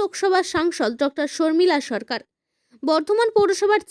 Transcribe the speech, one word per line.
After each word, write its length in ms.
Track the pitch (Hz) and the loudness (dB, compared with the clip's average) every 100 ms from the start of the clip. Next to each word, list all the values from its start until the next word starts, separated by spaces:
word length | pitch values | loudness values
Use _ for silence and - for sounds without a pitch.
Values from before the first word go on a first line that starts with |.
লোকসভা 400 | 403 - 392 370 359 | 0 -2 0 0 0
সাংসদ 380 | 330 339 339 233 240 | -2 -2 -2 -4 -2
ডক্টর 260 | 285 302 294 - | -2 -2 -4 -2
শর্মিলা 420 | 320 320 370 302 - | 0 2 2 2 -2
সরকার, 300 | 220 - 233 - _ _ _ _ 240 | -6 -6 -10 -10 _ _ _ _ _
বর্ধমান 460 | 269 311 311 427 466 440 | 0 0 0 0 2 2
পৌরসভার 460 | 392 392 403 415 - | 2 2 2 0 0